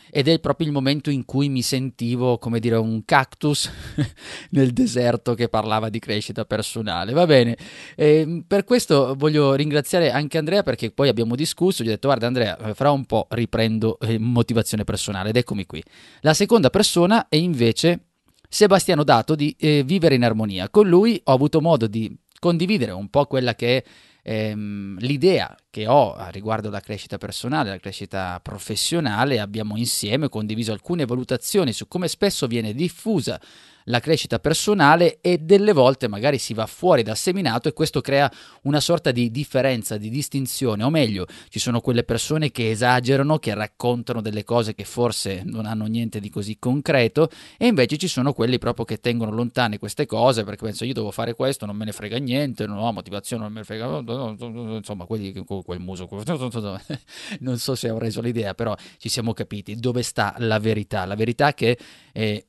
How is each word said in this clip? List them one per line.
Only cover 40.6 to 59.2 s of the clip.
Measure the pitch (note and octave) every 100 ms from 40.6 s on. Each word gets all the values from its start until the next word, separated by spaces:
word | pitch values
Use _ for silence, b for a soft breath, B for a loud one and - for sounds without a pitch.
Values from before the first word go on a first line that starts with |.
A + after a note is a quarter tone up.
| B2+ G#2
o | B2
meglio, | D#3+ A#2+ F#2+ F2+ B B
ci | G#2+
sono | B2 A#2+
quelle | C3 A#2+
persone | A#2 A2+ - D#3 D3+
che | - A2+
esagerano, | G#2+ B2 B2+ B2 C3+ C#3+ D#3
che | -
raccontano | G#2 G#2+ - B2 A#2+ A#2 A#2
delle | G#2+ G#2+
cose | - A#2 A2
che | G#2+
forse | G2+ A#2+ A#2+ - G2+ F#2+
non | B2+ A2 G#2+
hanno | A2 G#2+
niente | A2+ A2+ G#2+
di | G2+
così | - G#2 G#2+
concreto, | B2+ C#3 C3+ C#3 A2+ - D#3 B B B
e | A#3+
invece | F#3+ B2 D3+
ci | F3
sono | - C3+
quelli | B2+ A#2 B2
proprio | A#2+ A#2+
che | A#2 G#2+
tengono | B2 A#2 A2
lontane | A2 A#2+ B2+ A#2 G#2
queste | G#2+ - D3
cose, | A2 B2 A2+
perché | G2+ G2+
penso: | A2 G2+
"Io | A#2
devo | A#2 G#2
fare | A2+ A#2
questo, | A2+ C3 C3 G#2
non | G#2
me |
ne | G#2+
frega | - G#2+ A#2
niente, | C3+ C3 C#3+ A2+ G#2+
non | G2+
ho | A#2
motivazione, | G2 F#2 G2+ - A#2
non | G#2+
me | A2
ne |
frega", | G#2 A2 A#2+ D3+ A#2 B2+ A#2+ G#2+ A#2+ A2+ A2+ A2
insomma, | G#2 G2+
quelli | F2+ A2 G2 G2
con | F2 G2
quel | F2+ F2+
muso, | F2+ F2+ F2+
<laughs> | G2+ A2 D#3+ B2+ A2+ G#2 F#2+ - D3 _ - - G#3
non | C3 A#2+
so | -
se | B2+ A#2
ho | A2
reso | A2+ G#2+
l'idea, | A#2+ A2+ G2+
però | F#2 A2+ G2+ B B
ci | A2
siamo | -